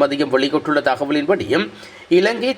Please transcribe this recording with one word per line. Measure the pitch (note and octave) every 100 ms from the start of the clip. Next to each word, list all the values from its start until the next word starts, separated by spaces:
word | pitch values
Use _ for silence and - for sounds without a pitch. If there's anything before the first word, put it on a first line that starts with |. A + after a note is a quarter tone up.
மதியம் | C#3+ C#3+ C#3+
வெளியிட்டுள்ள | C3 C#3 D3+ D#3+ D3 C#3
தகவலின்படி, | C3 C#3+ D3 D3 G3 - D#3 G#3 - - - - F3
இலங்கை | G3+ A#3 B3